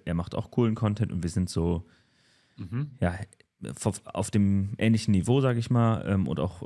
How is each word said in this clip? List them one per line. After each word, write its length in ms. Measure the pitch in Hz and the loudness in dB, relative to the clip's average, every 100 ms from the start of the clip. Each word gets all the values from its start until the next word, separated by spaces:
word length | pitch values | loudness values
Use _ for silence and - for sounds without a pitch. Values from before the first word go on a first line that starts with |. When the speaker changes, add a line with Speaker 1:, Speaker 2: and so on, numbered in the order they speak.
| - | -4
Speaker 1:
er 80 | |
macht 220 | 85 82 - | -4 -4 -6
auch 160 | - | -6
coolen 240 | - 117 107 | 0 0 2
Content 360 | 110 104 110 | -2 0 -2
und 120 | 92 | -2
wir 80 | 85 | -4
sind 180 | 95 90 | -2 -2
so, 380 | - 85 87 - _ _ _ _ _ _ - | 0 0 0 -4 _ _ _ _ _ _ -18
Speaker 2:
Mhm. 420 | 92 117 147 - | -10 -6 -8 -2
Speaker 1:
ja, 140 | 90 90 101 _ _ _ - - | -2 -2 -10 _ _ _ -12 -4
auf, 220 | 107 - - | -4 -4 -8
auf 240 | - 101 | -6 -2
dem 440 | 104 98 98 98 107 | 2 4 2 0 0
ähnlichen 340 | 110 110 - | 2 2 4
Niveau, 300 | 98 95 135 | 2 4 4
sag 160 | 131 117 | 4 0
ich 140 | 117 | 0
mal, 340 | 123 117 110 - | 4 4 2 0
ähm, 200 | 98 76 | 0 0
und 120 | - | -2
auch, 240 | 76 - | -4 -4